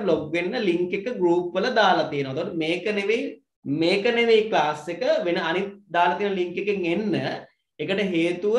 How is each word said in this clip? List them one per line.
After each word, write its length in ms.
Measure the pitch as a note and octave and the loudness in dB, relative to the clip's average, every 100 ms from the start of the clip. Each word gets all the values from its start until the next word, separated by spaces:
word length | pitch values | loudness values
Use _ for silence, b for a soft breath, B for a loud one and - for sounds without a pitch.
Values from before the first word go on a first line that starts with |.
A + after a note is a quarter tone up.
ලොග් 280 | G3 D#3 D3+ | 0 0 0
වෙන්න 240 | E3+ F#3 B3 | -4 -2 -2
ලින්ක් 360 | G3+ E3+ F3+ | 0 0 -2
එක 120 | G3 A#3 | -4 -4
ගෲප් 400 | G#3+ F3 F3 E3+ | 0 2 2 0
වල 160 | F#3 A#3+ | -2 0
දාලා 400 | A3 G3 F3 C#3+ | 4 4 4 0
තියෙනවා. 240 | D3 C3+ | -2 -4
එතකොට 220 | C3+ F#3 E3+ | -4 -4 -2
මේක 300 | D#3 F3 G#3 | -2 -2 -2
නෙවෙයි, 560 | G3+ G3 A#3 C#4 - _ _ C3+ D3+ | -2 0 0 -2 -10 _ _ -4 0
මේක 300 | E3 G3+ A#3 | 2 2 2
නෙවෙයි 400 | A#3 A#3 A3 G#3 | 2 6 4 4
ක්ලාස් 400 | F3+ D3+ D3+ F3 | 2 2 -2 -6
එක 120 | E3+ C4 D#4+ | -4 0 0
වෙන 160 | F3 F3+ | 0 0
අනිත් 360 | E3 F3+ G3+ - - | 0 -2 -4 -8 -4
දාලා 320 | E3+ F3+ F#3 | 2 2 2
තියෙන 180 | G3+ F#3 | -2 -2
ලින්ක් 220 | F3 G3 | -4 -4
එකෙන් 260 | G3+ F#3+ | -2 -2
එන්න. 320 | E3+ F#3 A3 C#3 C3 - - b _ - | 0 0 0 -2 -2 -6 -12 b _ -8
ඒකට 220 | D3+ G3+ F#3+ | -4 -2 0
හේතුව 500 | E3 E3+ E3+ G#3 | 0 0 0 0